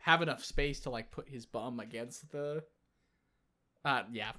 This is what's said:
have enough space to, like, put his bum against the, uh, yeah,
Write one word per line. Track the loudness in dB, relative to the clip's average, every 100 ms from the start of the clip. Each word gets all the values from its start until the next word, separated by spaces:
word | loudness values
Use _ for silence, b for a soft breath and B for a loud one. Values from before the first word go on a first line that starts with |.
have | 6 6
enough | 6 0
space | 0 2 2 0
to, | -4
like, | -4 -6
put | -10 -10
his | -12 -6
bum | -6 -4 -4
against | -6 -6 -8 -10 -10
the, | -4 -2 -4 -6 _ _ _ _ _ _ _ _ _ _ _ 0
uh, | 0 0
yeah, | -4 -4